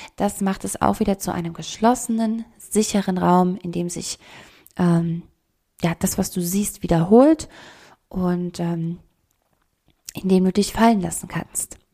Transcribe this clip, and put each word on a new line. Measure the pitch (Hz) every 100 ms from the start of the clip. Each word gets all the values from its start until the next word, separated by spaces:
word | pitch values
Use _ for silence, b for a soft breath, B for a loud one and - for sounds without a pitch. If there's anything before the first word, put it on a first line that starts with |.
| B -
das | 202 -
macht | 196 196
es | 196 -
auch | 202 196
wieder | 208 196
zu | 208
einem | 180 170
geschlossenen, | 170 160 - 226 247 - 226 220 226 226 _
sicheren | - 208 214 202 196 185
Raum, | 180 180 180 185
in | 170
dem | 175 175
sich, | 170 175 - B B B B B -
ähm, | 180 170 170 170 - _ _ _ _ -
ja, | 170 165
das, | 190 -
was | 185
du | 180
siehst, | 175 196 202 -
wiederholt | - 165 170 226 285 320 - B B B B B _
und, | 185 180 175 175 170
ähm, | 170 170 165 175 _ _ _ _ _ _ _ _ _ _ -
in | - 185
dem | 190 185
du |
dich | 190 196
fallen | - 226 214
lassen | 170 - -
kannst, | 165 - - - - _